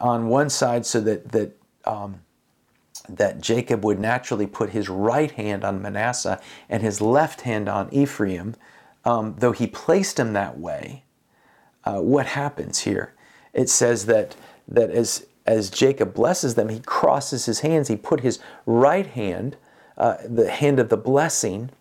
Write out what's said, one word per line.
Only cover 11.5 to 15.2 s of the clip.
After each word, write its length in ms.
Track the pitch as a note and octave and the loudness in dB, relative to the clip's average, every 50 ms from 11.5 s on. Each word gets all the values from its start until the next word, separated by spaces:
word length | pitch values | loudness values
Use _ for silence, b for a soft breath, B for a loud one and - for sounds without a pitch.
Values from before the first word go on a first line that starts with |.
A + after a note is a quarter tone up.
| b b b b b b _ | b b b b b b _
uh, 160 | - G2+ G2 | -6 -4 -2
what 260 | D#2+ G#2+ C3+ C#3+ C3 | 0 2 2 2 0
happens 540 | - - C#3+ C#3+ C#3+ - - - - - - | -2 -4 -4 -6 -6 -6 -8 -10 -6 -6 -4
here? 340 | - - G2+ F#2+ - - b b b b b b b b | -2 -2 -2 -2 -4 -8 b b b b b b b b
It 160 | b A#2+ B2+ B2 | b 0 0 2
says 380 | - - B2 A#2+ A#2+ G#2+ G2 | 2 2 4 2 2 0 2
that, 280 | G#2+ A2+ G#2+ G#2 - - B B B B B B | 2 2 2 2 -2 -10 B B B B B B
that 240 | - - A#2 A2+ G2 | 0 2 2 4 4
as, 360 | D#2+ A#2 A2+ A2 - - | 2 0 0 0 -2 -6